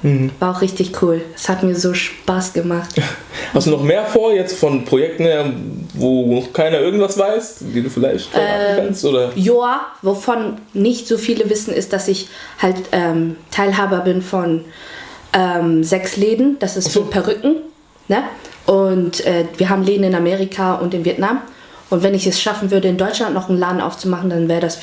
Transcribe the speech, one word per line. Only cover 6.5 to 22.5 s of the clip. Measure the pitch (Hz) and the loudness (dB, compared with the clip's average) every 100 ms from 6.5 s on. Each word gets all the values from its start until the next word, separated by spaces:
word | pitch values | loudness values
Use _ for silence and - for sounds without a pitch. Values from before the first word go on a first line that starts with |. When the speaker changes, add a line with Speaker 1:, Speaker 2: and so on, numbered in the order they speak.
Speaker 1:
keiner | - 160 156 | 0 2 2
irgendwas | 165 202 196 196 | 2 2 2 2
weiß, | 196 220 226 - | 0 0 -4 -12
die | - 117 | -6 -4
du | 131 | -2
vielleicht | 127 135 - - | 0 0 0 -2
verraten | - 208 208 202 202 | 0 0 2 2 2
Speaker 2:
Ähm, | 202 | 0
Speaker 1:
kannst, | 190 | 0
oder? | 147 127 123 | 2 2 2
Speaker 2:
ja, | 123 185 240 240 254 - - | 2 4 4 2 -2 -4 -4
wovon | 190 196 - 233 214 - - | -2 -2 0 -2 -2 -6 -8
nicht | 196 214 233 - | 0 2 2 -2
so | 226 | -2
viele | - 220 208 | 0 0 0
wissen, | 214 - | 0 -2
ist, | 196 190 | -4 -2
dass | 190 196 | -2 0
ich | 190 - - - - | -2 -4 -16 -18 -2
halt, | 185 185 185 | 0 0 -2
ähm, | 185 170 165 165 160 - | 0 0 0 -2 -4 -8
Teilhaber | - 196 196 196 185 | -2 0 2 0 0
bin | 185 180 | 0 0
von, | 180 190 170 165 160 - - - - - - | -2 -2 0 -2 -4 -20 -18 -18 -18 -20 -2
ähm, | 190 185 175 170 165 | 0 2 2 2 2
sechs | 160 190 185 - | 2 0 -2 0
Läden. | 208 226 269 277 | 2 4 2 2
Das | 190 196 | -2 -2
ist | 165 | 0
Speaker 1:
Ach | |
so. | 208 202 | 0 0
Speaker 2:
für | |
Perücken, | 202 196 220 269 311 - - _ _ - | -2 0 0 0 0 -2 -18 _ _ -2
ne? | 202 277 - - - - | -2 -2 -10 -18 -6 2
Und, | 196 190 185 175 175 - | 4 4 2 0 -2 0
äh, | 175 170 - | 0 -2 0
wir | 185 | 0
haben | 196 | 2
Läden | 190 202 | 2 2
in | 190 | 2
Amerika | 180 170 190 190 196 185 180 | 2 2 0 -2 -2 -2 0
und | 175 | -2
in | 180 | -2
Vietnam. | 170 - 196 254 - - - - - | -2 0 0 -2 -6 -20 -20 -20 -2
Und | 180 | 0
wenn | 190 | 2
ich | 196 185 | 2 0
es | 180 | 0
schaffen | - | -2